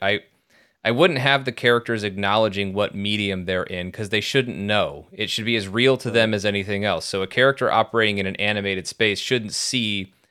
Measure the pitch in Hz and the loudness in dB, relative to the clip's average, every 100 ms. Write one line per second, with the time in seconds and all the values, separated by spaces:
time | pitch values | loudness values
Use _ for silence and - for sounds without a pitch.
0 | 98 104 - _ _ _ _ _ 113 120 | -2 -2 -4 _ _ _ _ _ 0 4
1 | 180 139 135 139 131 - 127 120 117 113 | 4 4 2 2 0 0 4 4 2 -2
2 | 104 98 101 107 110 98 98 95 101 101 | -2 -2 0 2 2 0 -4 -2 -2 -2
3 | 101 104 101 95 90 92 - 90 90 - | -2 0 0 -2 -2 -4 -4 -6 -8 -8
4 | 104 107 - 135 120 78 101 104 80 71 | -2 -2 0 0 0 -2 0 2 0 -4
5 | - - 107 - 110 117 98 107 131 127 | -12 -8 -6 -4 -2 -2 0 2 4 2
6 | 123 113 110 107 104 101 98 101 104 82 | 2 2 2 2 0 -2 -2 -2 0 -2
7 | - 98 95 - 135 135 123 110 110 117 | -2 -4 -2 2 4 4 2 2 2 2
8 | 110 101 95 - 104 104 98 95 87 - | 2 0 -2 -2 -2 -2 -2 -4 -4 0
9 | 110 98 - 127 107 - - 127 110 101 | 0 0 0 -2 -2 -6 -2 -2 0 -2
10 | 92 _ _ | -6 _ _